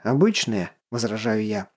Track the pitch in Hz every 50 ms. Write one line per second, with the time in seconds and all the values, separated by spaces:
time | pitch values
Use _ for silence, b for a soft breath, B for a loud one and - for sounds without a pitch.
0 | - 107 127 139 180 220 208 - - - 110 101 87 82 - _ _ _ - 120
1 | 113 113 107 110 107 117 110 107 107 107 107 104 95 - _